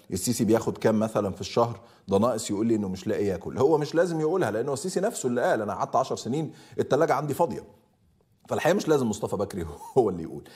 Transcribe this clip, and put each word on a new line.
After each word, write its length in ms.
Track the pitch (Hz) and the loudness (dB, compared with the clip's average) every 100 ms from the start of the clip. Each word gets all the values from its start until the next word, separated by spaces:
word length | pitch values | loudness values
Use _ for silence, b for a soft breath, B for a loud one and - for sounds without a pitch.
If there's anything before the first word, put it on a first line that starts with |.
| B | B
السيسي 340 | - - 117 107 | -4 -2 0 2
بياخد 320 | 113 120 98 | 2 2 0
كام 220 | 117 110 | 2 2
مثلًا 320 | 110 117 101 | 2 0 -2
في 100 | 92 | -4
الشهر؟ 380 | 98 - 117 117 B B - | -4 0 0 -2 B B 0
ده 100 | 98 | 2
ناقص 340 | 113 113 - | 2 0 -4
يقول 160 | 101 113 | -2 2
لي 80 | 110 | 2
إنه 140 | 101 | 0
مش 180 | 92 - | -4 -4
لاقي 180 | 101 101 | -2 0
ياكل." 320 | 90 80 69 | -2 -6 2
هو 200 | 135 156 | 4 4
مش 180 | 147 160 | 2 0
لازم 240 | 180 160 | 0 0
يقولها، 320 | 156 185 127 | 0 0 0
لأنه 220 | 107 123 | 0 -2
السيسي 260 | 135 190 185 | -2 -2 -2
نفسه 280 | 190 - 131 | -2 -2 -2
اللي 120 | 120 | 0
قال: 200 | 170 135 | 2 2
"أنا 120 | 104 | 0
قعدت 220 | 95 139 127 | -4 0 0
عشر 200 | 220 113 | 0 -4
سنين 380 | 113 139 156 B B B | -4 -4 -4 B B B
التلاجة 340 | - 139 160 | 0 2 4
عندي 200 | 135 147 | 2 0
فاضية." 300 | 131 170 156 - - _ _ _ _ _ _ - | 0 0 -2 -12 -20 _ _ _ _ _ _ -6
فالحقيقة 260 | 110 - 196 | -2 2 2
مش 120 | - | 2
لازم 220 | 151 120 | 2 2
مصطفى 260 | 104 113 95 | -2 -4 -4
بكري 300 | 85 98 82 76 | -4 -4 -8 -10
<laughs> 160 | - - | -2 2
هو 120 | 110 | 2
اللي 140 | 90 | 0
يقول. 200 | 80 73 - | -8 -12 -16